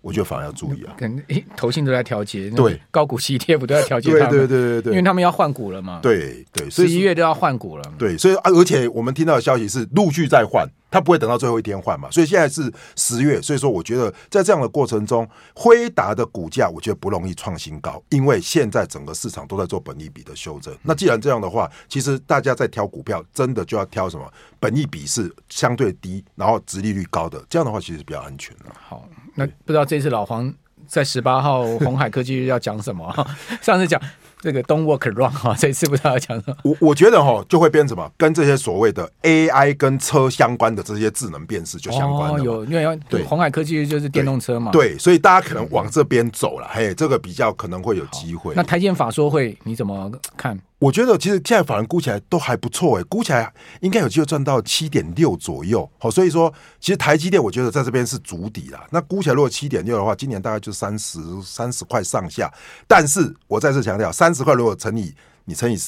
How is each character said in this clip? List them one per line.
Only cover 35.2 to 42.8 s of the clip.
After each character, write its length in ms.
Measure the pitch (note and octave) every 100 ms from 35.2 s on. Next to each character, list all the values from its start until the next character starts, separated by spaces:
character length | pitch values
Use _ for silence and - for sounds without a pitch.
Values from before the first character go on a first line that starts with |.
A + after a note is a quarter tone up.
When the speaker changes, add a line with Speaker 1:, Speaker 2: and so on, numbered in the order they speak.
| B2+
Speaker 2:
哈， 240 | C#3 A#2+ G#2+
这 140 | D3
次 140 | C3+ D#3
不 100 | C#3
知 60 |
道 100 | D3+
要 60 | B2+
讲 220 | - A#2
什 80 | G#2
么。 60 | B2+
Speaker 1:
我， 140 | C#3 D#3
我 140 | D#3+
觉 160 | D3 F#3+
得 120 | A3+
哈， 220 | C#3+ A2+ G#2
就 100 | E3+
会 100 | D#3+
变 180 | D3+ C#3+
什 100 | A2
么， 140 | D2+ _
跟 160 | D#3+
这 120 | D#3+
些 120 | C#3+ C3+
所 220 | - F#2
谓 140 | A2
的 180 | F#2 E2+ _
A 260 | D#3 D#3+ D#3+
I 260 | C3+ C#3+
跟 240 | C#3+ C3+ C3+
车 320 | - D3+ C3
相 260 | - A#2+ A#2+
关 180 | A2+
的 80 | G#2+
这 140 | F2+ G#2
些 140 | A2
智 180 | G#2+ A2+
能 140 | D2 E2
辨 180 | G#2
识 140 | E2 E2+
就 120 | B2+
相 200 | B2 C#3
关 220 | C#3+ D3
了 60 | D3
嘛。 20 |
Speaker 2:
哦， 40 |
有， 200 | B2+ A2+
因 80 | A2
为 100 | E3